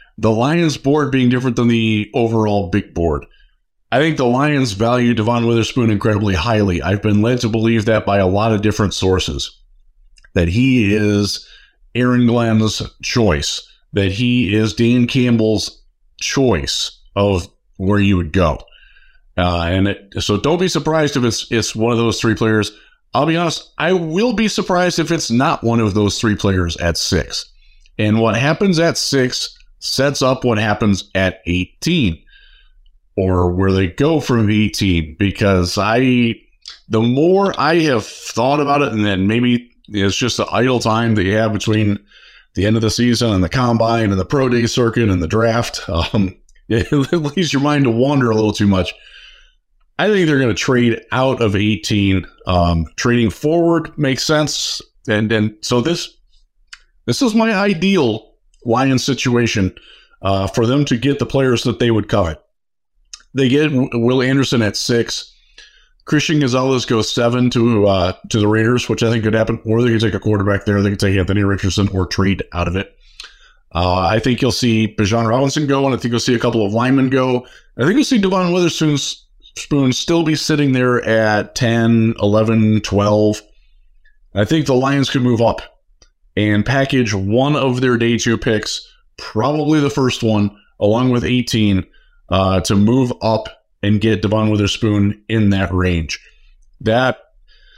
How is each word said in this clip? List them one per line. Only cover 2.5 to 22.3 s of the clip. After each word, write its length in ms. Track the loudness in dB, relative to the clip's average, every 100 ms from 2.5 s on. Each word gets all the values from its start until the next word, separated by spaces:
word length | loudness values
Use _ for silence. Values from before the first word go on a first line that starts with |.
| 0 0
big 240 | -4 -4
board. 320 | -2 -2 -2 -8 _ _ _ _ _ -4
I 80 | -2
think 160 | 0 0
the 100 | 0
Lions 460 | 2 0 0 -2
value 420 | -2 0 2 2
Devon 320 | 0 0 0 2
Witherspoon 440 | 0 0 0 0
incredibly 460 | 0 0 0 0 -2
highly. 460 | 0 0 2 0
I've 200 | -2 -2
been 200 | 0 2
led 200 | 2 0
to 80 | -2
believe 340 | 0 2 0 2
that 200 | 0 2
by 140 | 2
a 80 | 2
lot 260 | 2 0
of 80 | 0
different 320 | 0 0 -2
sources, 680 | 0 0 0 -2 -6 -10 -14 _ _ _ _ -20 -20 -8
that 160 | -2 0
he 440 | 2 2 2 2
is 540 | 0 0 0 -2 -4 -12 -20 _ _ _ -2
Aaron 320 | 0 2 2
Glenn's 540 | 2 2 2 0 -2 -10 _
choice, 680 | -6 0 2 0 -2 -8 -12 _ _
that 180 | -2 -2
he 420 | 0 0 0 0
is 200 | 0 0
Dan 340 | 0 2 2 2
Campbell's 760 | 0 2 2 2 0 -4 -14 _ _ _ -12
choice 800 | -6 0 2 0 -2 -6 -8 -10 -10 -2
of 320 | 0 0 -4 _ _ -8
where 220 | -2 0
you 180 | 2 2
would 160 | 0
go. 260 | 0 0 0 -10 _ -20 -20 -20 _ _ -4
Uh, 300 | -2 0 -2
and 180 | 0 0
it, 260 | -2 -10 -10
so 180 | -4 -2
don't 220 | 0 0
be 80 | 0
surprised 500 | -2 -2 0 0 0
if 60 |
it's, 260 | -2 -2 -4
it's 240 | -4 -4 -2
one 160 | -2
of 60 | 0
those 220 | 0 0
three 160 | 0